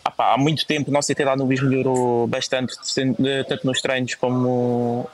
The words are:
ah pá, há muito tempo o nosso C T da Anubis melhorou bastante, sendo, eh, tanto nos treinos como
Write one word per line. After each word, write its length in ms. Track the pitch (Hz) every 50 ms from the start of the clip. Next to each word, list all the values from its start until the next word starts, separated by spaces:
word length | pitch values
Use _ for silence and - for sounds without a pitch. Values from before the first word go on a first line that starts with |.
| -
ah 60 | -
pá, 220 | - - 123 101 107
há 40 | 123
muito 280 | 139 151 160 131 -
tempo 240 | - - 151 139 -
o 40 | 139
nosso 140 | 143 143 -
C 80 | 139
T 100 | - 151
da 80 | 135 135
Anubis 280 | 135 139 127 135 131
melhorou 680 | 135 135 127 135 131 135 131 127 123 123 120 117 117 113
bastante, 460 | 113 131 127 - - 131 127 117 - - -
sendo, 440 | - - - 135 131 127 - 135 135
eh, 160 | 139 135 131
tanto 240 | - 143 135 - 135
nos 140 | 127 -
treinos 340 | - 147 135 127 127 120 -
como 920 | - - 127 123 127 127 127 127 123 123 123 120 120 120 120 120 123 123 -